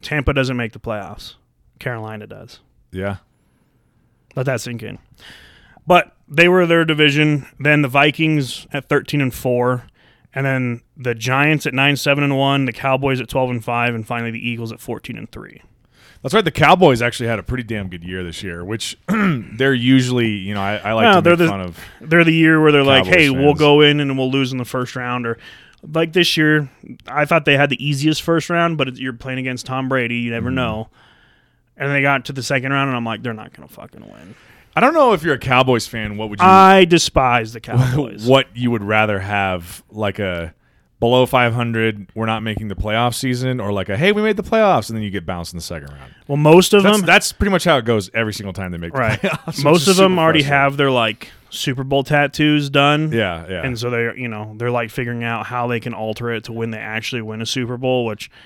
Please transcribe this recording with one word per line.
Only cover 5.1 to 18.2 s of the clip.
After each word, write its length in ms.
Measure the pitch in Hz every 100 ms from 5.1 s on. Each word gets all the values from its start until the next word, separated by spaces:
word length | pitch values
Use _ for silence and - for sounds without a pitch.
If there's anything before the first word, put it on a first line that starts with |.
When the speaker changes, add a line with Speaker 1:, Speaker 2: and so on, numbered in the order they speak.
| _ - - - _ _ _ -
Speaker 1:
But 300 | 175 - _ -
they 200 | 147 175
were 180 | 180 170
their 180 | 170
division. 640 | 160 151 151 143 151 147 123 -
Then 220 | 139 147
the 60 | 135
Vikings 800 | 139 151 143 160 151 127 - -
at 160 | 143 -
thirteen 320 | 147 - 147
and 120 | 131
four, 500 | - 127 123 123 123 - _ _ _ _
and 120 | 135 135
then 340 | 131 123 120 _ -
the 180 | 123
Giants 520 | 117 120 131 147 156 143
at 80 |
nine 220 | 127 139 139
seven 260 | 147 143
and 120 | 143 135
one, 260 | 139 139
the 80 | 131
Cowboys 480 | 110 135 135 139 127
at 80 | 117
twelve 220 | 131 127
and 120 | 120
five, 300 | 113 120 120
and 120 | 113 110
finally 240 | 120 117
the 180 | 113 120
Eagles 240 | 117 113
at 80 | 110
fourteen 380 | - 110 - 110
and 120 | -
three. 300 | 113 - - _ _ _ _ _ _
Speaker 2:
That's 100 | 131
right. 100 | 208
The 60 | 165
Cowboys 500 | - 151 165 170 117
actually 260 | 120 - 117
had 120 | 107
a 20 |
pretty 220 | 90 127
damn 240 | 113 110 95
good 160 | 87
year 180 | 87 92